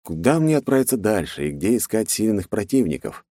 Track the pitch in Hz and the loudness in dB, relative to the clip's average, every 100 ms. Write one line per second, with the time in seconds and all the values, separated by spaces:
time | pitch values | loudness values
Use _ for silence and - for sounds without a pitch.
0 | - 80 92 160 156 151 - 135 127 123 | -10 -2 0 2 4 2 2 2 2 0
1 | 101 107 76 - 73 71 90 120 - 110 | 0 0 -2 -4 -6 -2 0 0 0 -2
2 | 107 - 110 104 90 107 101 135 98 69 | -2 0 0 0 -2 -4 0 0 2 -2
3 | - - - | -8 -12 -20